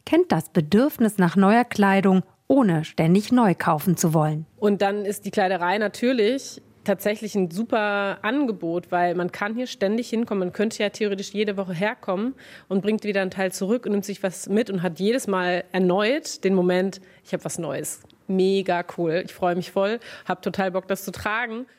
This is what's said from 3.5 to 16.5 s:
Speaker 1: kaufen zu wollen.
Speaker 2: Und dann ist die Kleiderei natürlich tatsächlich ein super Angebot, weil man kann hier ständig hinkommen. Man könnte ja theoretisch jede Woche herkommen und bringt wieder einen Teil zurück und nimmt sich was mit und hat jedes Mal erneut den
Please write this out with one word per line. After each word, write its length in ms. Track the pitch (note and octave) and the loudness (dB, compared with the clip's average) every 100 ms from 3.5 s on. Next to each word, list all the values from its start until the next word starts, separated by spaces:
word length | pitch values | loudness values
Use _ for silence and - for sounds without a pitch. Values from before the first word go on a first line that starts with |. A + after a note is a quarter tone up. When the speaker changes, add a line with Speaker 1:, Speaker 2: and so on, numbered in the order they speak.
| E3 | 2
Speaker 1:
kaufen 400 | - D#3 F#3 D#3+ | 0 0 2 2
zu 180 | E3 | 2
wollen. 320 | D#3+ D3+ D#3 D#3+ - | 2 2 -2 -8 -2
Speaker 2:
Und 240 | G#3 G3+ | 0 2
dann 240 | G3 G#3 G3+ | 0 -2 -4
ist 180 | G#3 | -6
die 60 | G3+ | -4
Kleiderei 480 | G#3+ F#3 F#3 F3 G3+ | 0 0 0 0 0
natürlich 840 | G#3 - A#3+ B3+ G#3 C4+ - - - _ | -2 -2 0 2 2 0 -6 -18 -20 _
tatsächlich 500 | - F#3+ G#3 G#3+ G#3 | -2 0 0 -4 -4
ein 160 | G#3 F3+ | -2 -2
super 680 | E3+ A3+ A3+ G#3 G3+ G3 - | -2 -2 0 0 0 -2 -4
Angebot, 680 | G#3 C#4 C4+ F#3+ E3+ F3 E3+ | -2 0 -2 -2 -4 -4 -2
weil 220 | F3 F3 | 0 0
man 180 | F3 F3 | 0 -4
kann 220 | - G#3 | -4 -4
hier 120 | A3+ B3 | -4 -8
ständig 420 | - G3 A3 A#3+ | -2 -2 -2 -2
hinkommen. 300 | A3 A#3 G3+ F3+ | -4 -2 -2 -4
Man 60 | |
könnte 300 | - G#3+ - | -2 -4 -2
ja 80 | G#3 | -4
theoretisch 400 | - G#3 G3 G3+ | -2 -4 -4 -6
jede 260 | G3+ G#3+ G3 | -4 -4 -4
Woche 160 | F#3 | -4
herkommen 600 | E3+ G#3 B3 - F#3 A#3+ C4+ - - - | -4 -4 -4 -4 -4 -4 -6 -14 -18 -4
und 140 | G3 | -2
bringt 220 | G3+ A3 | 0 -2
wieder 180 | G#3 G3 | -2 -2
einen 80 | F#3 | -2
Teil 220 | F#3+ F#3+ | -2 -4
zurück 340 | - F#3+ B3 A3+ | -2 -2 -2 -2
und 60 | |
nimmt 120 | G3+ | -4
sich 180 | G3 F#3+ | -4 -6
was 260 | F#3+ E3 - | -6 -6 -2
mit 220 | G3+ B3 | -2 0
und 120 | F#3+ | -2
hat 180 | F3+ E3 | -4 -2
jedes 260 | G3 C4 G#3 | 0 0 0
Mal 380 | F#3 F3+ F3+ - | -2 0 -2 -2
erneut 720 | F#3 F3+ F#3 G#3 D4 - - | 0 2 2 2 0 -4 -4
den 100 | F#3+ | 0